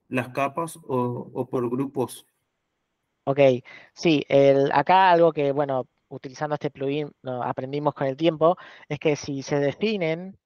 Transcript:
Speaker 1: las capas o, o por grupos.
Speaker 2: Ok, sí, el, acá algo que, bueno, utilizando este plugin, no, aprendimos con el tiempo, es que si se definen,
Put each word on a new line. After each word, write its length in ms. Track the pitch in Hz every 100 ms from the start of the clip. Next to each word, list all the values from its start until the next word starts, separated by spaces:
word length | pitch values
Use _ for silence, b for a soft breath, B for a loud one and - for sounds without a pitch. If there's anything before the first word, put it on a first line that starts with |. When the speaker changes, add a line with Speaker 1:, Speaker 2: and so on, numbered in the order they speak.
| -
Speaker 1:
las 200 | 127 123
capas 460 | 127 139 135 165 160
o, 540 | - 131 123 120 -
o 140 | 135 123
por 200 | 131 123
grupos. 560 | 127 135 139 120 - _ _ _ _ _ _ _ _ _ _
Speaker 2:
Ok, 160 | - 139 139 123 - B B
sí, 320 | - 175 147 -
el, 420 | 139 139 139 139
acá 380 | 139 147 185 190
algo 220 | 170 170
que, 180 | 156 143
bueno, 360 | 139 143 131 123 _ -
utilizando 460 | 135 139 127 151
este 160 | 147 147
plugin, 400 | - 135 143 147 -
no, 200 | 135 123
aprendimos 500 | 120 131 131 143 147
con 120 | - 139
el 100 | 135
tiempo, 400 | 165 156 156 180 B B B
es 100 | 147
que 160 | 160 143
si 260 | - 139
se 160 | 131 147
definen, 800 | 143 135 214 208 165 165 185 -